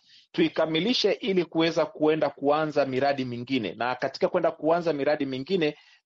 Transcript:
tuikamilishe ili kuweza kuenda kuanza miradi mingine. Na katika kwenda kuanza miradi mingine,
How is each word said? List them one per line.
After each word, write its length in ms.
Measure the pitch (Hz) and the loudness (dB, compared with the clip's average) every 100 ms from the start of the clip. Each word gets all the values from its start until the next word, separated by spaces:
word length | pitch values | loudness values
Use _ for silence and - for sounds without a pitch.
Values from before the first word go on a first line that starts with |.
| _ - _ | _ -20 _
tuikamilishe 800 | - 160 - 160 160 190 254 202 | 0 0 2 0 0 0 2 2
ili 320 | 160 - 185 | 0 0 0
kuweza 420 | 165 165 165 165 151 | 0 2 2 2 -2
kuenda 440 | - 151 156 143 | 2 2 2 0
kuanza 560 | - 139 147 156 143 135 | 0 0 2 2 0 0
miradi 380 | 127 139 135 | 2 0 0
mingine. 500 | 127 120 120 131 101 - | -4 -6 -2 -2 -2 -4
Na 180 | 120 | -4
katika 340 | 127 135 - 180 | -2 -6 -2 -2
kwenda 220 | 180 165 | 0 0
kuanza 420 | - 151 170 170 | 0 0 0 0
miradi 340 | 147 139 151 139 | 0 0 0 -2
mingine, 500 | 131 135 185 151 147 _ _ | -6 -2 0 0 -4 _ _